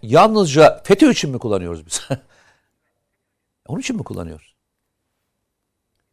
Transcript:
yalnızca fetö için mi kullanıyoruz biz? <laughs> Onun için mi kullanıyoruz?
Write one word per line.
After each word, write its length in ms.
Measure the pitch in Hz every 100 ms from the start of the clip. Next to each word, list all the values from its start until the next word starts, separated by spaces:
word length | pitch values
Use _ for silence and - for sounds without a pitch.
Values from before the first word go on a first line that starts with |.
yalnızca 800 | 110 151 220 214 170 139 151 -
fetö 260 | - 196 302
için 200 | 202 151
mi 80 | 123
kullanıyoruz 480 | 113 98 87 82 82
biz? 220 | - -
<laughs> 1600 | 135 _ _ _ _ _ _ _ _ _ _ _ _ _ _ -
Onun 120 | 185
için 160 | 269 220
mi 80 |
kullanıyoruz? 500 | - - 82 78 _ _ _ _ _ _ _ _ _ _ _ _ _ _ _ _ _